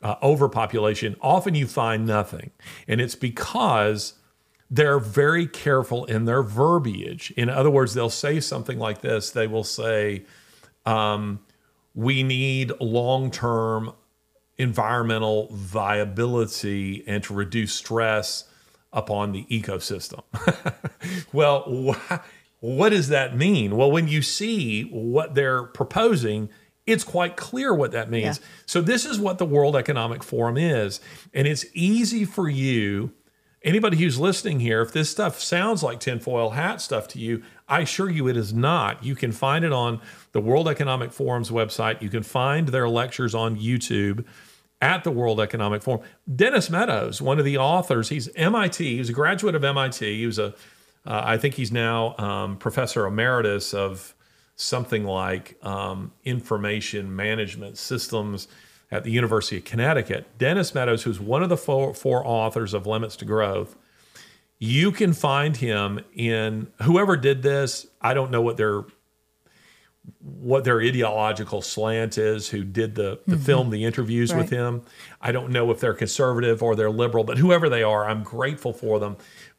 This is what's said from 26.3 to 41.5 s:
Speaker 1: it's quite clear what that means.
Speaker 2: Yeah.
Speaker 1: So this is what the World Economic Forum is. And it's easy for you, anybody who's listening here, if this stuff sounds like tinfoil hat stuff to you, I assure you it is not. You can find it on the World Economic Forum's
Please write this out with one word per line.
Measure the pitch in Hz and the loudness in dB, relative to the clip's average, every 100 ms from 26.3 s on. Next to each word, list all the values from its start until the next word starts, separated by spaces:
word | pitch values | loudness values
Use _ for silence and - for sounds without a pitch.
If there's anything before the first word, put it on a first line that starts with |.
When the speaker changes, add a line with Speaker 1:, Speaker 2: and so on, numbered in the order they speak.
| 107 107 - _ _ - | -2 -4 -10 _ _ 0
Speaker 1:
it's | 220 | 0
quite | - 175 175 - | 0 -2 -2 -4
clear | - 254 269 | -8 -4 0
what | 170 123 | 2 2
that | 113 110 | -2 -2
means. | 113 107 143 | 0 0 -4
Speaker 2:
Yeah. | - - - | -10 -18 -4
Speaker 1:
So | 175 | 0
this | 170 247 302 | 2 2 0
is | 220 | -2
what | 202 185 | -2 0
the | 170 | 2
World | 143 143 143 | 4 4 4
Economic | 120 131 117 117 | 0 0 -2 -6
Forum | - 120 117 127 | -6 -2 0 2
is. | 170 123 101 - - - - | 2 2 0 -4 -14 -20 -6
And | 135 143 | 0 0
it's | 143 - | 0 -6
easy | 170 180 226 214 226 | -2 2 2 2 0
for | 202 - 160 | -2 -2 -2
you, | 139 135 117 101 101 127 - _ _ _ _ | 0 0 2 2 0 -4 -8 _ _ _ _
anybody | - 202 214 160 | 0 2 4 4
who's | 175 127 | 2 2
listening | 180 185 208 143 | 2 0 0 0
here, | 117 110 | 2 2
if | 117 | 2
this | 156 151 | 0 0
stuff | - 190 - | 0 -2 -2
sounds | - 175 208 202 | -2 0 2 0
like | 143 120 | -2 -4
tinfoil | - 120 131 120 110 | -4 -4 -2 0 0
hat | 120 175 - | 0 -2 -4
stuff | - 113 - | -4 -4 -4
to | 123 | -6
you, | 113 113 - - - | -4 -4 -6 -14 -2
I | 147 | 0
assure | 156 - 190 | 0 -2 -2
you | 160 127 | 0 0
it | 120 | 0
is | 101 | 0
not. | 113 135 170 104 - | 2 2 2 0 -2
You | 123 | -6
can | 131 120 | -4 -4
find | 110 135 156 | -2 0 2
it | 165 | 2
on | 131 120 113 - - - | 0 0 -2 -8 -20 -6
the | 110 | -2
World | 110 139 160 | 2 2 2
Economic | 143 139 131 117 | 0 0 -2 -4
Forum's | - 131 120 110 | -4 -2 -2 -2